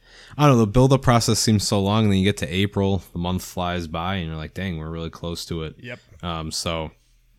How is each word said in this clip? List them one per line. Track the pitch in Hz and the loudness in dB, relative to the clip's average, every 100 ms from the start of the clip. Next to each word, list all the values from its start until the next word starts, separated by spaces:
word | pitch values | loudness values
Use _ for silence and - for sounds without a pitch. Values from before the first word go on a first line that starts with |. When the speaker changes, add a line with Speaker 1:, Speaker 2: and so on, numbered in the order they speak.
| _ - - - | _ -20 -12 2
Speaker 1:
I | 147 | 6
don't | 123 | 6
know, | |
the | 107 | 6
build-up | 123 135 135 | 4 4 4
process | 131 117 117 107 | 4 4 4 2
seems | - 107 - | 2 2 2
so | 101 | 0
long, | 98 107 | 2 2
and | 107 | 2
then | 95 | 4
you | 98 | 2
get | 101 | 0
to | - | -2
April, | 90 98 101 98 98 - | -2 -2 0 -2 -2 -4
the | 87 | -6
month | 87 92 | -4 -4
flies | - - 87 90 82 | -6 -6 -4 -4 -6
by, | 82 87 98 | -6 -6 -4
and | 80 | -6
you're | 80 | -8
like, | 78 | -10
"Dang, | 90 95 80 | -8 -6 -6
we're | 78 | -8
really | 82 82 | -8 -10
close | - 85 85 - | -10 -10 -10 -8
to | 85 | -8
it." | 78 - | -8 -12
Speaker 2:
Yep. | 120 123 _ - | -18 -18 _ -12
Speaker 1:
Um, | 87 82 80 | -8 -8 -8
so | - 87 82 76 - _ _ _ | -8 -6 -6 -8 -12 _ _ _